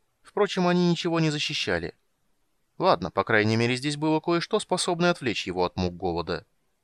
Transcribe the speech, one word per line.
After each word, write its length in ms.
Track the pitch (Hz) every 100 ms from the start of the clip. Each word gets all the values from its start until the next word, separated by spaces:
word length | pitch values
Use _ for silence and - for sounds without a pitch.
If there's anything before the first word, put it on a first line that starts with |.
| _ _
Впрочем, 460 | - - 202 - 175
они 220 | 175 175
ничего 280 | 170 175 165
не 120 | 160
защищали. 640 | 151 - 143 - 87 82 - _ _ _ _ _ _ _ _
Ладно, 340 | 185 151 85
по 140 | 98
крайней 320 | 98 113 107 113
мере, 180 | 120
здесь 220 | 123 143 147
было 240 | 156 156
кое-что, 400 | - 170 - 214
способное 500 | - 180 - 170 175
отвлечь 360 | 175 127 95 -
его 180 | 90
от 120 | 87 -
мук 200 | 90 87
голода. 480 | 92 85 82 82 - _ _ _